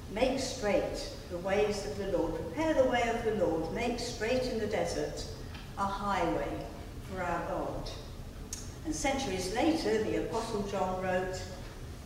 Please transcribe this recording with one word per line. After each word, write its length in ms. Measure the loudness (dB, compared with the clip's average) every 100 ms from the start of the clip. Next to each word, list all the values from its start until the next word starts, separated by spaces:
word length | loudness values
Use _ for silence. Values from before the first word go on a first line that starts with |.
| -6
"Make 300 | 2 4 4
straight 680 | -2 0 2 4 2 -2 -6 -8 -8
the 80 | -4
ways 480 | 2 4 4 2 -4
of 100 | -4
the 120 | 0 2
Lord, 160 | 2
prepare 400 | 0 -4 0 4
the 160 | 6 6
way 120 | 6 4
of 160 | 2
the 220 | 2 4 2
Lord, 260 | 2 0
make 260 | 0 0 0
straight 440 | -4 -2 2 2
in 160 | 2 0
the 80 | 0
desert 580 | 0 0 0 -2 -4 -6 -8 -8 -8 -8 -2
a 60 |
highway 840 | 0 0 0 2 2 2 0 -4 -6 -8 -10 -10 -8
for 140 | -4
our 240 | -2 0 0
God." 440 | -2 -2 -4 -6 -8 -10 -10 -10 -10 -8 -8 -8 -6
And 100 | -4
centuries 600 | 0 2 2 0 0 0
later, 480 | 4 4 4 2 2
the 240 | 2 0 0
Apostle 360 | -2 -2 -2
John 380 | -2 0 0 0
wrote, 380 | 0 2 0 -4 -6 -8 -10 -10 -10 -8